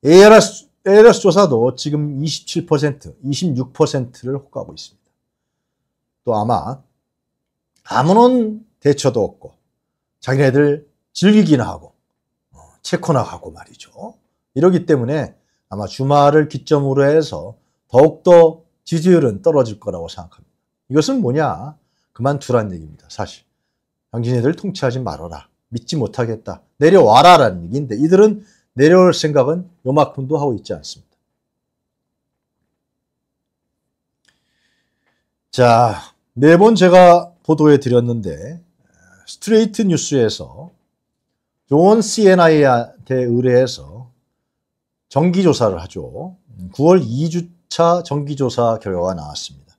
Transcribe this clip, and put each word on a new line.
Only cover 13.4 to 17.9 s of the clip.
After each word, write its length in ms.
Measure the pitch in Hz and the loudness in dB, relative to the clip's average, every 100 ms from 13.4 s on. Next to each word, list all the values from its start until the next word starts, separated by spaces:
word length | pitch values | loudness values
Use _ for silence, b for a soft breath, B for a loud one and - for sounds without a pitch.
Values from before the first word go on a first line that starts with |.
| 95 | -20
말이죠. 640 | 82 - _ - - 220 _ _ _ _ | -20 -20 _ -20 -20 -20 _ _ _ _
이러기 320 | - 170 180 175 | -2 0 0 0
때문에 480 | 147 120 151 117 _ _ _ _ | -2 -2 -6 -8 _ _ _ _
아마 180 | 98 98 | -12 -12
주말을 600 | - 135 143 143 151 151 | -8 -2 2 2 2 -2
기점으로 560 | 143 - 147 139 135 | -8 -4 -2 -2 -2
해서 520 | 139 156 151 82 87 110 _ _ | 0 0 -2 -10 -16 -20 _ _
더욱더 720 | _ | _